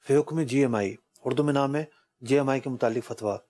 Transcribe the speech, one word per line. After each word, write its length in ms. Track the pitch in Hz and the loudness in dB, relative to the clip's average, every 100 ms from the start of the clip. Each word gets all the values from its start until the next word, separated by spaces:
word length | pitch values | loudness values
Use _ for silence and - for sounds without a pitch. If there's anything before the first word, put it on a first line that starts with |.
फी 140 | - | 2
हुक्म 300 | 139 147 160 | 2 2 -2
जीएमआई, 540 | 143 131 135 110 101 90 _ _ 131 | 0 2 2 2 -2 -4 _ _ -4
उर्दू 180 | 117 | 0
में 80 | 147 | 2
नाम 240 | 139 139 143 | 2 0 -2
है 140 | 156 _ _ _ | -6 _ _ _
जेएमआई 380 | 120 139 139 135 | 0 2 2 -2
के 100 | 135 | -2
मुतालिक 340 | 123 120 113 | -2 -2 -2
फतवा। 320 | - 117 107 98 | -6 -6 -4 -4